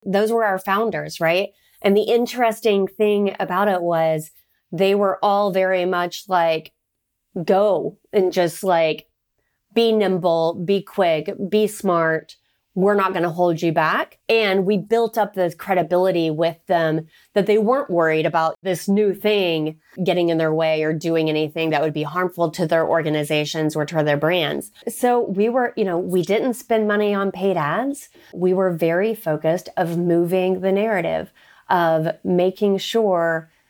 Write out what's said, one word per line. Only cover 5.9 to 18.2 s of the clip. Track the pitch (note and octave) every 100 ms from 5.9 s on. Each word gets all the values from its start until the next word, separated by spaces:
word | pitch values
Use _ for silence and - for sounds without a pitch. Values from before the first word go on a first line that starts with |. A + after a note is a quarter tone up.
| F3+ F3 - -
like, | F3+ E3 D#3+ D#3+ _ _ _ _ _ _ F#3+
"Go | E3 F#3+ G#3+ E3+ - - _
and | G#3+ F#3
just, | F3 E3+ -
like, | F#3 E3+ D#3+ D3+ - _ _ _ _ _ _
be | A#3 A#3
nimble, | A3 F#3+ F3+ F3 E3 E3 E3+ F3
be | G3+
quick, | G3+ - F3 D#3+ G3 - F#3
be | G#3 G#3
smart. | - F#3+ E3+ D#3+ D#3+ - - _ _ _
We're | F#3 G3 G3+
not | F#3+
gonna | F#3 F3
hold | E3+ F3 E3
you | F3
back." | E3 D#3 A#3 E4 _ -
And | A3+ G#3 F#3+ F#3
we | G3+
built | G#3 A3+ A3+ A3+
up | G#3
this | F#3+ F3
credibility | E3 - F3+ D#3+ F3+ F#3+ F3+ D#3+
with | D3+ E3+ D#3+ -
them | E3+ D#3+ D#3 D#3+ _ _
that | G#3 G#3
they | G#3+
weren't | G#3+ C4 -
worried | E3+ D#3+ D#3